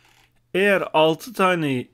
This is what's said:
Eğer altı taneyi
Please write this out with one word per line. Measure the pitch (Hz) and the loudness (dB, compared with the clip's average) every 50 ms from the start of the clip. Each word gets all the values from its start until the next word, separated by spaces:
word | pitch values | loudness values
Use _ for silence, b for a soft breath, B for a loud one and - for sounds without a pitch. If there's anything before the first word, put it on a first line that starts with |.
| b b b b b b b b _ _ - | b b b b b b b b _ _ -2
Eğer | 180 202 202 196 170 151 - - | 0 2 2 2 0 -2 -2 2
altı | 156 156 160 160 151 - - 208 | 2 4 4 2 -2 -6 -10 -4
taneyi | - 190 185 180 170 156 139 131 123 - - | 0 0 0 0 0 -2 -2 -4 -4 -6 -10